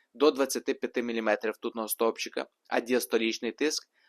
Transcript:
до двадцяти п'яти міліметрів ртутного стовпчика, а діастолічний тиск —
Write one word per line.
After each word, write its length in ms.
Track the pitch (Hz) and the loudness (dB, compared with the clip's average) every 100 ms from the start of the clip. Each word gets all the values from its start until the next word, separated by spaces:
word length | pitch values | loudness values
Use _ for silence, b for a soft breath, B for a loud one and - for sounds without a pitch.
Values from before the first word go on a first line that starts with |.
| _ | _
до 180 | 120 147 | 4 4
двадцяти 420 | 131 131 123 - | 4 0 0 -4
п'яти 300 | 131 123 131 | -4 -2 -4
міліметрів 480 | 120 113 110 104 110 | -2 -2 2 2 0
ртутного 360 | - 113 113 107 | -4 -6 -6 -6
стовпчика, 600 | - 117 - - - 135 _ _ | 0 0 0 -6 -6 -8 _ _
а 120 | 127 | -4
діастолічний 720 | 120 123 - 113 113 113 117 | 0 -2 0 0 0 -2 -6
тиск — 360 | - 147 151 - _ | -2 -2 -2 -10 _